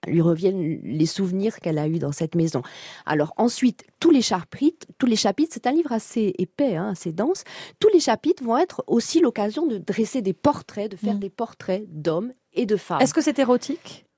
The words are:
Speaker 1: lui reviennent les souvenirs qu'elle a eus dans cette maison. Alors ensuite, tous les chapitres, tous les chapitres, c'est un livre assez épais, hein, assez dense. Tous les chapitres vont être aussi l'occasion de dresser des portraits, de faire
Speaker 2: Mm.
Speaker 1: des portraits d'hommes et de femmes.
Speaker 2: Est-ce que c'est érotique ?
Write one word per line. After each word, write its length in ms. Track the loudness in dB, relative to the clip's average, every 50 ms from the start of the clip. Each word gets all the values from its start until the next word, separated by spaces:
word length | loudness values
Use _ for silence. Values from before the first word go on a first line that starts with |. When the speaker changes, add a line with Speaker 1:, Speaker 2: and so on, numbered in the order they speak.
| -6
Speaker 1:
lui 140 | 0 0 2
reviennent 580 | 4 4 2 2 0 0 0 0 -4 -4 -4 -6 -6
les 220 | -6 -2 0 0
souvenirs 500 | 0 0 -2 -2 -2 -2 -2 -2 -2 -4
qu'elle 220 | -4 -4 -2 -2 0
a 100 | 0 -2
eus 100 | -2 -2
dans 140 | -2 -4
cette 240 | -4 -4 -6 -2 0
maison. 260 | 0 0 2 0 -4 -6 -6 -16 -18 -18 -18 -18 -14 -6
Alors 280 | -2 0 0 0 -2 0
ensuite, 480 | 0 0 0 2 2 0 0 0 0 -16 _ _ _
tous 120 | 4 6
les 120 | 6 6
chapitres, 640 | 4 2 -2 -2 -4 _ -6 0 0 0 0 _ -20 _ -4 _
tous 80 | 0
les 100 | 2 2
chapitres, 340 | 2 2 0 2 2 -2 -2 -2
c'est 120 | -4 -2
un 60 | 0
livre 180 | 2 2 0 0
assez 420 | -2 -4 -4 -4 -2 0 0 0 0 -2
épais, 380 | -4 -4 _ 0 0 0 2
hein, 140 | 0 -2 -4
assez 200 | -6 -6 -6 -8
dense. 320 | -4 -2 -2 -2 -2 -4 -6 -16 -16 -18 -18 -18 -6 _
Tous 80 | 2 6
les 100 | 6 6
chapitres 440 | 4 4 0 0 2 -2 -2 0 0
vont 140 | 0 2 2
être 260 | 2 0 -2 -10 -4
aussi 320 | 0 0 0 0 2 2 2
l'occasion 460 | 2 2 2 0 -4 -2 -2 -2 -2
de 120 | -2 -2 -4
dresser 440 | -4 -4 0 0 0 0 -2 -2
des 120 | -2 -2 -4
portraits, 560 | _ _ 2 2 2 -6 -12 -8 -8 -8 -8
de 40 | -8
faire 180 | -6 -4 -4 -2
Speaker 2:
Mm. 60 | -2
Speaker 1:
des 100 | -4 -8
portraits 540 | _ -8 -8 -8 -8 _ -4 -4 -4 -4 -4 -10
d'hommes 440 | -12 -4 -2 0 0 0 -2 -4 -10 _ _ _
et 140 | _ -4 0
de 100 | 0 0
femmes. 240 | -2 -2 -2 0 2
Speaker 2:
Est-ce 140 | 2 2 2
que 80 | 2
c'est 160 | 0 2 2 2
érotique ? 640 | 4 4 4 2 2 -4 -10 -10 _ -20 -20 -20 _ _ _